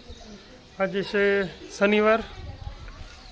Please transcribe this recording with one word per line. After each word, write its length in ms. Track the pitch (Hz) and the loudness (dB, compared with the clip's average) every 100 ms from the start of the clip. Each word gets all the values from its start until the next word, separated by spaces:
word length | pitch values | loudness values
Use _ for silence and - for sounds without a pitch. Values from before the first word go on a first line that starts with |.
| 240 - 220 202 - - - - | -16 -18 -16 -18 -20 -20 -12 -4
આજે 240 | 190 196 | -2 -2
છે 400 | 190 208 202 196 185 - - | 0 2 4 4 0 -6 -12
શનિવાર, 520 | - 202 208 214 220 - - - - - - - - - - - | 2 4 6 6 4 2 -10 -12 -12 -12 -12 -12 -14 -14 -16 -18